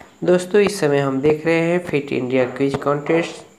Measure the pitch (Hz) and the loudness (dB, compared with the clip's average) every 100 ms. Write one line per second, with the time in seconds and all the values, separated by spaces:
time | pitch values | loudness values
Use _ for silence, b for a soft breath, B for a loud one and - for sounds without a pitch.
0 | B B 165 180 180 208 190 - 151 143 | B B 0 0 2 2 2 0 0 2
1 | 139 135 151 151 160 165 165 180 180 143 | 2 0 0 0 0 0 2 -2 -2 -4
2 | 139 127 127 131 123 127 139 139 143 143 | -2 -4 0 0 0 0 -2 0 -2 -2
3 | 147 165 165 - - | 0 0 -2 -8 -20